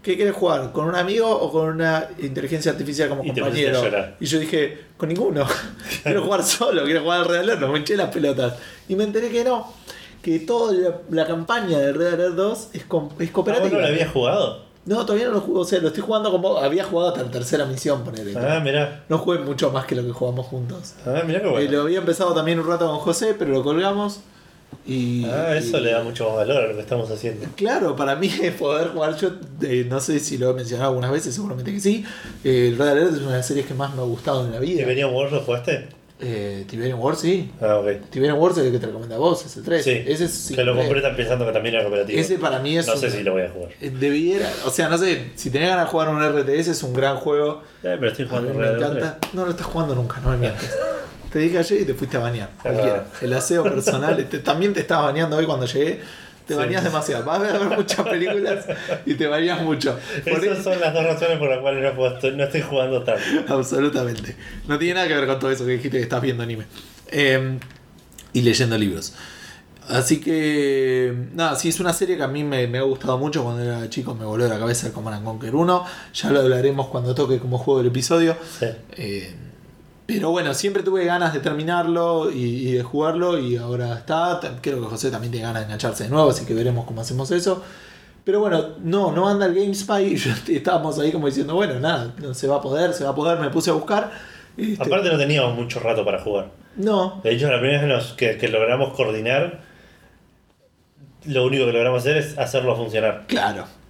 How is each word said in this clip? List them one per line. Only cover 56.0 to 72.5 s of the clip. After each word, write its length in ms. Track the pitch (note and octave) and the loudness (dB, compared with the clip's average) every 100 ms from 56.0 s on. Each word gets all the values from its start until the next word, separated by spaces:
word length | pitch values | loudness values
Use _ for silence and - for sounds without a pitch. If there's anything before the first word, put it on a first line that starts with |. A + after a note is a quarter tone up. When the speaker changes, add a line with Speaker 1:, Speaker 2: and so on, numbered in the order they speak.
| - - - - - | -10 -18 -20 -20 -6
Speaker 1:
Te 80 | |
Speaker 2:
Sí. 40 | D3 | -2
Speaker 1:
bañás 220 | D3 F#3 | 0 0
demasiado. 400 | F3 D#3 D3+ B2 C#3 | 0 -2 -2 -2 0
Vas 160 | F#3 | 0
a 160 | G#3 G3+ | 0 2
ver 180 | G3+ - | 2 0
muchas 320 | G3 - - | 0 0 0
películas 560 | F3 F3+ G#3 - G3+ - - - D3 | 0 0 0 0 -2 -4 -8 -4 -4
y 80 | - | -2
te 140 | C#3+ D3+ | 0 2
bañás 340 | D3+ E3+ E3+ | 2 2 0
mucho. 380 | D#3+ C3+ C#3 B2 - C#3 | 0 0 0 -2 -6 -6
Por 180 | E3+ F3+ | -2 0
Speaker 2:
Esas 160 | G3 F#3+ | 0 0
Speaker 1:
eso 100 | G3 | 0
Speaker 2:
son 100 | F3+ | 2
las 140 | E3 | 2
dos 100 | D#3+ | 2
razones 320 | E3 D3 E3 D#3+ | 2 2 0 2
por 140 | C#3+ | 2
las 80 | C3 | 2
cuales 260 | C3+ C3+ | 0 0
no 100 | C3+ | 0
puedo, 360 | B2+ B2+ B2 C3 | 2 0 2 -2
no 100 | C#3 | 0
estoy 180 | C#3+ D#3+ | 0 0
jugando 400 | B2+ C#3 C3 B2+ | 0 0 2 0
tanto. 180 | B2 G#2+ - C3 - | 0 0 2 0 2
Speaker 1:
Absolutamente. 840 | C3+ B2+ C3+ C#3+ C3+ B2 A2+ G2+ - - - - | 0 0 2 2 2 -2 -4 -8 -12 -14 -12 -4
No 120 | D3 | 0
tiene 160 | E3+ | 0
nada 120 | F3+ F3 | 0 0
que 60 | |
ver 120 | D3 C#3 | 2 2
con 120 | C3+ | 0
todo 120 | C3+ | 0
eso 160 | C3 B2 | 0 0
que 60 | |
dijiste 260 | B2 C3+ C3 | 0 0 -2
que 40 | |
estás 180 | A#2 B2 | 0 0
viendo 200 | C3 A#2+ | 0 -2
anime. 220 | A#2+ A2+ - - - - - | -4 -6 -10 -16 -20 -20 -6
Em, 500 | C#3+ C#3+ C3 C3 C3 - - - - - - - | 2 4 4 2 -6 -10 -20 -20 -20 -20 -20 -4
y 80 | B2+ | 2
leyendo 380 | A#2+ A2 B2 A2+ | 4 4 2 2
libros. 340 | G#2 F#2 - - - - - - - - - | 0 -2 -8 -14 -18 -18 -18 -20 -20 -20 -2
Así 320 | B2+ C#3 D#3 | 0 2 0
que, 920 | D3+ D#3+ D3+ D3+ C#3+ C3+ C3 B2+ B2+ B2 B2 | 2 0 2 2 2 2 2 2 2 -2 -6
nada, 200 | E3 E3 C3+ | -2 0 0
sí, 120 | E3+ | -2
es 120 | D#3+ | 0
una 120 | F3+ | 0
serie 240 | E3+ F3+ E3+ | 0 0 0
que 60 | |
a 60 | C3+ | -2
mí 140 | D3 | -2
me, 220 | D3 | -2